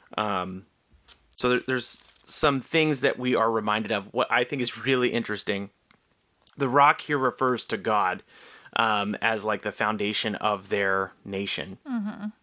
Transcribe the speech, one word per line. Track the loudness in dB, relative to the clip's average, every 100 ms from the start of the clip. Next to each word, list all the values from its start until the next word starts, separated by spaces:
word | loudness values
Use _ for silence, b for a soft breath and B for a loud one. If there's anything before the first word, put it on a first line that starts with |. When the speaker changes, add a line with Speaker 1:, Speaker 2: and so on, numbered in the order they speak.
| b -4
Speaker 1:
Um, | -2 -2 -4 -8 -14 _ _ _ _ -20 _ -2
so | 2
there, | 2 0
there's | -2 -2 -6 -12 _ -8
some | 0 2 2
things | 0 2 2 4
that | 2 2
we | 2 4
are | 4
reminded | 2 0 0 0
of. | -2 -2
What | -2 2
I | 2 0
think | -2
is | -4 -2
really | 0 2 2
interesting, | 0 -2 -4 -2 -4 -6 _ _ _ _ _ _ _ -20 -4
the | 2
rock | 6 6 4
here | -2 0
refers | 0 2 0 0 -2
to | -4
God, | 0 2 2 -2 _ B B B B 0
um, | 2 2 0 0
as, | 0 0
like, | -2 -2
the | -4
foundation | -2 -2 0 -2 -2 -2 -2
of | -2 -2 -2
their | 0 2 0 -2 -8 -8
nation. | -6 -4 -6 -8 -12 -6
Speaker 2:
Mm-hmm. | -6 -6 -8 -10 -12